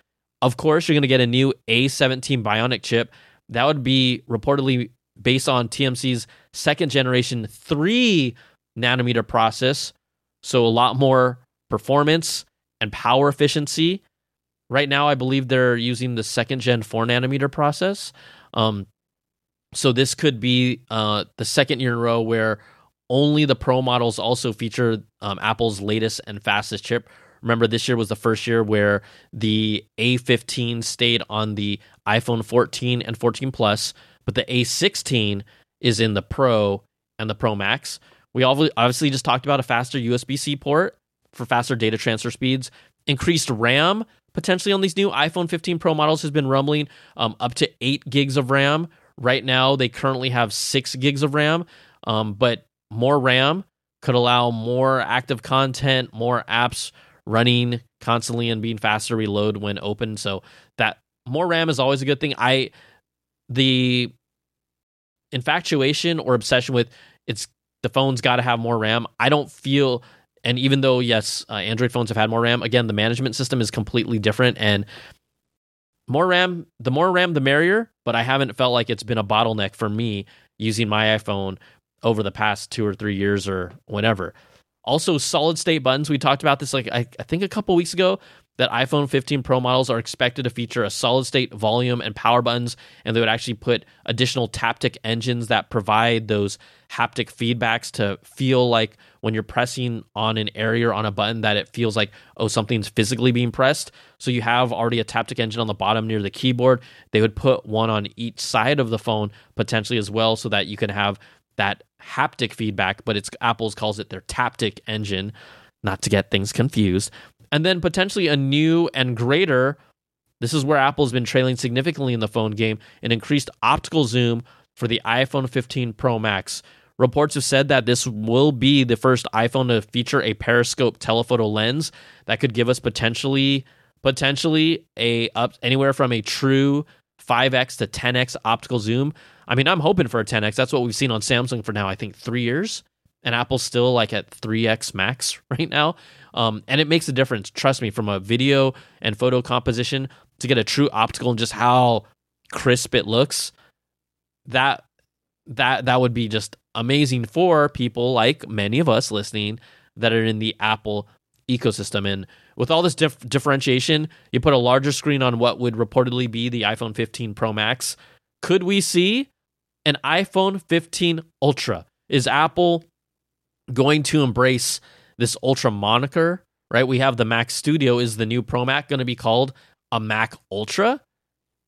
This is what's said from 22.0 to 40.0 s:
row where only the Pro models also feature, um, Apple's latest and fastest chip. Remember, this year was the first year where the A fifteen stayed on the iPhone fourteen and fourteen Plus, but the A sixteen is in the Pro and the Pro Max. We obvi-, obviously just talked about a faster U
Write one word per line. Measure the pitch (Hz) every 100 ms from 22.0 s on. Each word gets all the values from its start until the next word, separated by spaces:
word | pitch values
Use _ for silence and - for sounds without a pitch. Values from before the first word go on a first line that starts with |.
row | 117 117
where | 113 113 110 104 - _ _ _ -
only | 127 147 151
the | 147 127
Pro | - 127
models | 131 123 117 110
also | 110 123 127
feature, | 104 117 - 120 110 - -
um, | 104 98
Apple's | 107 110 117 101
latest | 101 110 110 - -
and | 101
fastest | - 104 - 104
chip. | - 120 - - _ -
Remember, | 117 117 113
this | 117 -
year | 120
was | 107
the | 107
first | 117 110 -
year | 113
where | 107 107 104 101 - - _
the | 113 107 107 110 104 - -
A | 117 127
fifteen | 123 120 - - 117 117
stayed | 113 - 120 113 -
on | 107 107 104
the | 104 98 _ _ -
iPhone | - - 113
fourteen | 107 120 120 - 123 123
and | - 113
fourteen | 120 113 135
Plus, | - 110 107 - - - _
but | - 98
the | -
A | 123
sixteen | 123 - 202 - - 123 104 101 - _ _ _
is | 120 107
in | 113
the | 101
Pro | - - 131 110 101 98 _ _ _ -
and | 110
the |
Pro | 107 117 104
Max. | 101 131 - - _ _ _
We | 117
obvi-, | 127 139 156 -
obviously | 120 123 151
just | 131
talked | - 127
about | 139 139
a |
faster | - 120 123
U | 139